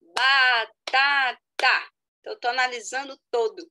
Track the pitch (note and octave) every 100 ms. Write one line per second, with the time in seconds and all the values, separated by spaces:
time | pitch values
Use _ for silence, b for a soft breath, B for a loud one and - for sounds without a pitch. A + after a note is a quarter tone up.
0 | _ - B3+ C4+ B3+ A#3+ A3 _ - C4
1 | C#4 C#4+ C4 A#3+ _ _ C4 G3 - _
2 | _ _ - - A#3+ A#3+ B3+ A#3+ - B3+
3 | C#4 C4+ _ A#3+ A3 G3+ E3